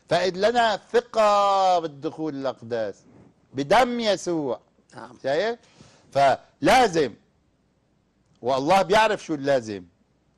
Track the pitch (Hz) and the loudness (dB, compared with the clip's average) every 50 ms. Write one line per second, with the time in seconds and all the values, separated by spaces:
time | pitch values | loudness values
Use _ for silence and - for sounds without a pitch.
0 | _ - 156 175 180 190 175 180 196 214 240 240 233 226 208 180 - _ - 226 | _ -4 -2 -2 0 -2 -2 -2 -2 0 2 2 0 0 0 -4 -6 _ -2 -2
1 | 240 - - 226 214 208 208 202 202 202 196 196 190 185 180 175 165 165 143 139 | -2 -2 0 0 2 4 4 4 2 2 2 2 2 2 2 2 0 -4 -8 -10
2 | 135 156 135 - 160 156 143 135 135 131 120 - - 113 120 117 110 104 95 - | -10 -10 -8 -6 -8 -8 -6 -6 -6 -6 -8 -8 -8 -6 -6 -4 -4 -6 -8 -12
3 | _ _ - - - _ _ _ _ _ - 127 143 143 190 226 262 247 240 240 | _ _ -20 -20 -20 _ _ _ _ _ -8 -8 -2 2 2 2 2 2 0 -2
4 | 233 214 196 175 - 175 175 160 147 131 113 - _ _ _ _ _ _ - 117 | -2 -2 -2 -2 -4 -4 -4 -4 -4 -6 -6 -8 _ _ _ _ _ _ -20 -20
5 | 113 113 107 - - 131 139 160 196 220 233 233 _ _ _ - - - _ _ | -20 -20 -18 -10 -6 -4 -2 -2 -2 -4 -6 -8 _ _ _ -20 -20 -20 _ _
6 | _ _ - 135 139 135 123 - - _ _ _ - 160 214 262 254 220 165 165 | _ _ 0 2 2 4 2 0 -4 _ _ _ 0 2 4 4 4 2 2 0
7 | 151 120 - - _ _ _ _ _ _ _ _ _ _ _ _ _ _ _ _ | -2 -2 -4 -10 _ _ _ _ _ _ _ _ _ _ _ _ _ _ _ _
8 | _ _ _ _ _ _ _ _ - 117 135 131 139 147 185 196 190 165 190 214 | _ _ _ _ _ _ _ _ -4 -2 -2 0 2 2 2 2 4 4 2 2
9 | 220 220 214 175 - - 160 143 135 139 139 131 117 110 104 95 87 87 _ _ | 2 2 0 -4 -6 -8 -8 -4 -2 0 0 0 -2 -4 -10 -12 -12 -16 _ _
10 | _ _ _ _ _ _ _ | _ _ _ _ _ _ _